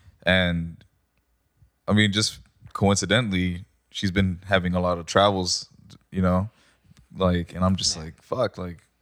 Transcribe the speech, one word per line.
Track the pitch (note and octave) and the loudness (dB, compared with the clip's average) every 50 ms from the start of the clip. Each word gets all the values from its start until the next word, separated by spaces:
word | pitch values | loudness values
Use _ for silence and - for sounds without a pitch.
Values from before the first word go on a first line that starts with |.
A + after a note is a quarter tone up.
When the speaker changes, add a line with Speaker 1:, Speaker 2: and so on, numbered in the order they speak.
| _ - _ _ | _ -20 _ _
Speaker 1:
And, | - F2 F#2 F#2 F2+ F2 E2+ E2+ E2 E2+ E2 - - _ _ _ _ _ _ _ _ _ _ _ _ _ _ _ _ _ _ _ - - | 0 2 2 2 2 0 0 -2 -4 -6 -10 -16 -20 _ _ _ _ _ _ _ _ _ _ _ _ _ _ _ _ _ _ _ -2 2
I | |
mean, | G2 G#2 G#2+ G2+ | 4 4 4 4
just | F#2+ G#2+ G#2+ - - - - _ _ _ - - | 2 0 -2 -2 -6 -10 -20 _ _ _ -20 -12
coincidentally, | - - G2+ G2 G2+ G2 G2+ F2 G2 A#2+ B2 G#2 F#2+ F2+ F2+ F2+ F2 F2 G2 _ _ _ _ _ | -6 0 2 2 2 2 2 2 2 2 2 0 -2 0 -2 -2 -4 -6 -10 _ _ _ _ _
she's | - - - G2 | -10 -6 -4 -2
been | E2+ G2+ F#2+ F#2 F2 E2+ F#2 | 0 2 0 0 0 -4 -4
having | G2 G2+ F#2 F2 F2+ F2+ | 0 0 0 0 0 -2
a | F2+ | 0
lot | F2+ F2+ F2 E2+ | 0 0 -2 -2
of | E2 | -4
travels, | - - F#2+ G2 G#2 G2 F#2+ F2+ F2 - - - _ _ _ _ - - - _ _ | 0 2 4 4 4 4 0 -2 -2 -4 -6 -8 _ _ _ _ -20 -20 -20 _ _
you | - F#2+ | -4 0
know, | F#2 F2+ F2+ F#2 G2 A2+ _ _ _ _ _ _ _ _ - _ _ _ - | 0 2 2 2 0 -4 _ _ _ _ _ _ _ _ -20 _ _ _ -6
like, | - F#2+ F2+ F2+ F2 E2+ - - | -2 0 0 2 0 -2 -6 -4
and | F2 F#2 | -2 0
I'm | F#2+ F#2+ | 0 0
just | F2 F#2 - - | 0 -2 -4 -4
Speaker 2:
Yeah. | E2 D#2+ | -6 -10
Speaker 1:
like, | E2 D#2+ _ | -14 -16 _
"Fuck," | _ - C#3+ B2+ A#2+ G2+ - - | _ -8 -4 -2 -2 -4 -4 -8
like, | F#2 F2 E2+ D2+ _ _ _ _ | -12 -12 -12 -14 _ _ _ _